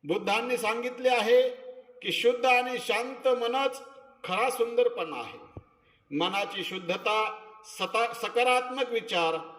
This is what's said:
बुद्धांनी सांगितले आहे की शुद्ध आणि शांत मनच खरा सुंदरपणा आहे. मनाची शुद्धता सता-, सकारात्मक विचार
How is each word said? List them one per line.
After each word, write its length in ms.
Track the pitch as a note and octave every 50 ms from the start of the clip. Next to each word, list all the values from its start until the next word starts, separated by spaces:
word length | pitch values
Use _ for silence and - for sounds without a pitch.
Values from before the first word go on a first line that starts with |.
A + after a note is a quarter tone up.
| -
बुद्धांनी 540 | C#3+ E3+ G3+ F#3+ G3 G3+ A3+ A#3 B3 B3+
सांगितले 520 | A#3 A3+ G#3+ A3+ A#3 A#3+ B3 B3 B3 B3+ B3+
आहे 400 | B3 A#3+ G#3 A3+ A#3+ B3+ C4 B3+ B3 - - - - - - - - -
की 100 | - G3+
शुद्ध 340 | - - A#3 A#3+ B3+ B3 A#3+
आणि 320 | C4 B3 B3 B3 B3+ B3+ A#3
शांत 480 | - - G#3+ G#3+ A#3+ B3+ C4+ - -
मनच 540 | C4 B3+ A#3+ A#3 A#3 B3 C4 C#4 C4 B3+ - - - - - - - - _ -
खरा 260 | - F3+ G3 A#3 C4
सुंदरपणा 720 | - - A#3 A#3 A#3 A#3+ B3 A#3+ - G3+ F3 D#3 D3 B2
आहे. 420 | A#2 - - - - - - - - _ _ _ _ _ _ _ _ _ C#3+
मनाची 460 | D3 E3+ F#3 F#3+ G3+ G3+ G3 - G3 F3
शुद्धता 760 | - F3+ F#3+ F#3 E3 F3+ - - G#3+ G#3+ A3 A3 - C#3+ - - - - - -
सता-, 480 | - - - F#3+ F3+ - A3 A#3 A3+ A#3
सकारात्मक 760 | - - G#3+ G#3 A#3+ A#3+ B3+ B3 B3+ B3 B3+ B3+ C4+ C4 A#3+
विचार 460 | A#3+ A3+ - - F#3 F3 E3 D#3+ D#3+ D#3+ - - -